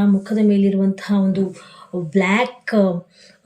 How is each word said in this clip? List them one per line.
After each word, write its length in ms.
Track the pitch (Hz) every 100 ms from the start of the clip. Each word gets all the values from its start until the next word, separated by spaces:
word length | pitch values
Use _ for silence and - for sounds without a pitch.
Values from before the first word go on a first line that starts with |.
| 202
ಮುಖದ 320 | 196 196 220
ಮೇಲಿರುವಂತಹ 720 | 214 202 196 196 196 190 - 202
ಒಂದು 340 | 190 170 185 - - - - 180
ಬ್ಲ್ಯಾಕ್, 760 | 160 190 185 208 254 - - 220 190 175 - _ - _